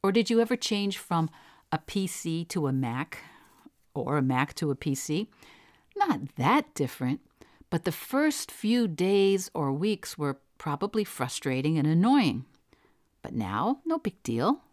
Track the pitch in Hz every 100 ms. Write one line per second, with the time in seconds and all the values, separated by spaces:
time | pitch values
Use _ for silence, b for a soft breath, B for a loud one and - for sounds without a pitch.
0 | 196 196 208 226 226 240 - 202 202 190
1 | - 170 160 B B B B 147 - 202
2 | 190 - 165 165 170 190 147 135 127 120
3 | 156 - B B B B B _ _ 147
4 | - 147 131 127 143 - 156 135 - 139
5 | - 151 220 b b b b b b 403
6 | 392 - - - 151 147 - - 135 -
7 | 127 143 _ _ B B B 165 175 -
8 | - 262 302 - - - 214 240 226 156
9 | 180 202 196 196 185 160 143 139 202 208
10 | - - 147 135 _ _ - 143 202 214
11 | 208 - 127 - - 131 147 160 147 165
12 | 208 277 185 110 - _ _ b b b
13 | b _ - - 98 101 185 277 320 320
14 | 208 - - 113 160 294 _